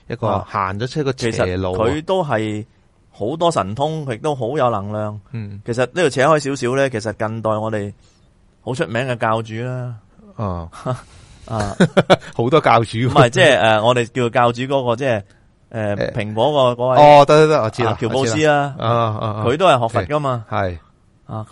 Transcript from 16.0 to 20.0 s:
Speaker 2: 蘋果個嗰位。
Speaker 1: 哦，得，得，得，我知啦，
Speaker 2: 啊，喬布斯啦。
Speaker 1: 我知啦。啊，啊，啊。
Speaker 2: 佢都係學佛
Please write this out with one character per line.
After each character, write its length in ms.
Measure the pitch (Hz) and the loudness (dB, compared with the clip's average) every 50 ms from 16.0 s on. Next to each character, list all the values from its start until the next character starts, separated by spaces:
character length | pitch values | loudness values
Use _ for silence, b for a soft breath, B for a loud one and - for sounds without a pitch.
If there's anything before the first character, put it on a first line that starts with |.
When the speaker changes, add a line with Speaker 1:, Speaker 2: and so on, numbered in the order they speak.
| - - - | -4 -4 -4
Speaker 2:
蘋 220 | - 104 107 107 | -4 -6 -4 -2
果 400 | 110 117 147 151 143 131 123 123 | 0 0 2 2 2 2 2 0
個 80 | 117 123 | 0 0
嗰 60 | 127 | 2
位。 60 | 127 143 147 147 147 143 | 6 8 10 10 10 10
Speaker 1:
哦， 40 | 143 | 10
得， 220 | - 151 151 156 | 8 8 6 6
得， 0 | 156 | 6
得， 140 | 151 139 113 | 4 2 0
我 80 | 110 | -2
知 120 | - - 117 | -2 -2 -2
啦， 60 | 113 | -2
Speaker 2:
啊， 80 | 104 - | -2 -2
喬 80 | 123 110 | -2 -2
布 180 | - 131 139 | 0 0 0
斯 40 | 135 | 0
啦。 40 | - | 0
Speaker 1:
我 0 | |
知 100 | 151 156 | 2 2
啦。 280 | 151 147 143 143 143 135 - | 2 2 2 0 -4 -6 -6
啊， 100 | - 113 | -2 -2
啊， 380 | 117 117 117 110 107 107 - 107 104 107 | 0 0 0 -2 -2 -4 -6 -6 -4 -4
啊。 40 | 107 | -2
Speaker 2:
佢 100 | 117 135 | -2 0
都 100 | 160 190 | 2 4
係 140 | 175 143 123 | 4 4 4
學 80 | 120 113 | 2 0
佛 140 | 110 117 | -2 -2